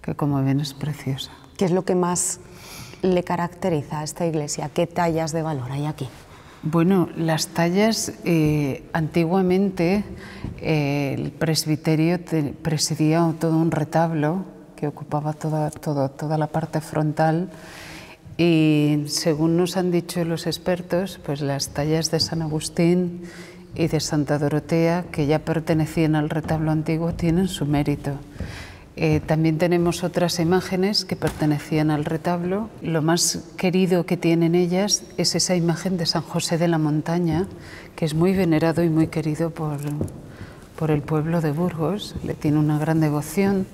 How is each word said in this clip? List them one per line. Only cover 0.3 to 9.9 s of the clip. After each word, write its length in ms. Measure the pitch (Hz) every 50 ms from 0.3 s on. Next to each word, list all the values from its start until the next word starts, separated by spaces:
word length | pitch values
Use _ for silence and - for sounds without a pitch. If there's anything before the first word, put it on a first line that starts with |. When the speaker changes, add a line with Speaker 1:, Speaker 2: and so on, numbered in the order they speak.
| 143 139 135
Speaker 1:
ven 160 | 135 135 139
es 140 | 151 147 -
preciosa. 580 | - - 151 147 - - 135 135 131 - - - - - - -
Speaker 2:
¿Qué 60 | - 196
es 60 | 175
lo 140 | 170 185 185
que 100 | - 185
más 440 | 180 180 175 180 175 - - - - - - - - - - - - - - - -
le 220 | - 190 180 180 175
caracteriza 760 | - 180 170 175 170 - - - 185 165 147 131 - 170 151
a 20 | 151
esta 220 | 147 - - 175
iglesia? 440 | 170 156 160 147 143 - - 147 147 -
¿Qué 120 | - 175
tallas 460 | 165 - - 175 170 160 160 160 156
de 100 | 151 165
valor 300 | 156 160 156 135 123 123
hay 140 | 135 143 147
aquí? 220 | 151 147 - 135 117 - - - - - - - - - - -
Speaker 1:
Bueno, 460 | 156 151 170 165 180 196 185 165 165 -
las 320 | - 165 160 160 156 160
tallas, 640 | - - - 170 170 175 196 214 226 220 - - - - - -
eh, 580 | 160 170 160 156 151 151 151 147 135 127 - - - -
antiguamente, 1080 | 170 160 143 - 175 165 160 180 196 185 180 180 190 202 196 190 185 170 170